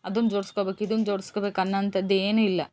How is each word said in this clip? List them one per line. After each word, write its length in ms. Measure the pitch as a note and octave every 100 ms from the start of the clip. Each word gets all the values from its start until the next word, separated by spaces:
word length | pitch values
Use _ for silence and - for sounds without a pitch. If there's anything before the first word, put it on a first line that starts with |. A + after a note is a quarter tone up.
| F3+
ಅದನ್ನು 220 | G3+ A3+
ಜೋಡಿಸ್ಕೋಬೇಕು, 460 | G3+ F#3+ - F#3+ F#3+ G#3
ಇದನ್ನು 200 | A3 G#3
ಜೋಡಿಸ್ಕೋಬೇಕು 520 | G3 - G#3 G3+ G3
ಅನ್ನೋಂಥದ್ದು 520 | F#3+ G3 G3+ F#3+ F#3+ G3 F#3+
ಏನೂ 140 | A3 G#3
ಇಲ್ಲ. 100 | F3+ D3